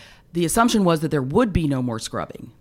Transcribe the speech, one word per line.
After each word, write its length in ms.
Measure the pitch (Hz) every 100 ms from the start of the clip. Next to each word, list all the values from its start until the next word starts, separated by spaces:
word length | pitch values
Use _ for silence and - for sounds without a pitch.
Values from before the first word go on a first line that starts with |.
| - - _
the 120 | 170
assumption 400 | 165 226 233 233
was 160 | 180 165
that 100 | 156
there 120 | 151
would 300 | 131 165 247
be 160 | 175 156
no 120 | 135
more 160 | 123 113
scrubbing 540 | - 110 80 - - -